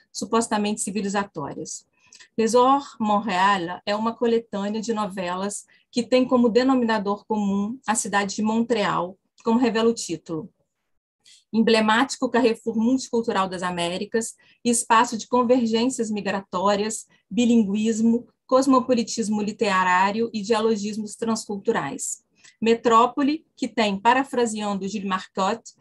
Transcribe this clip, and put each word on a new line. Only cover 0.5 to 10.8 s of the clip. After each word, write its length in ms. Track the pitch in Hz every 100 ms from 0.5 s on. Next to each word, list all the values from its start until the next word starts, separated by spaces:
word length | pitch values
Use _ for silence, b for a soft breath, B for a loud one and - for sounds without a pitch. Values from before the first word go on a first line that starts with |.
| 214 208 220
civilizatórias. 1040 | - 202 196 202 196 160 135 131 156 - _ b b b b -
Les 180 | 220
Ors 420 | 247 262 277 277 -
Montréal 840 | 214 208 214 180 196 196 170 -
é 100 | -
uma 200 | 214 226
coletânea 680 | 233 240 226 226 196 202 220
de 120 | 220
novelas 720 | 214 202 190 175 180 202 - - b b
que 120 | 240
tem 240 | 226 254 247
como 220 | 254 240
denominador 760 | 226 262 262 226 220 202 202 -
comum 520 | 214 202 196 208 262 -
a 80 |
cidade 400 | 226 202 202 196
de 80 | -
Montreal, 760 | 214 226 233 220 185 160 175 - _ _
como 140 | 233 233
revela 300 | 247 220 226
o 60 |
título. 580 | 226 - 160 - 160 - _ _ _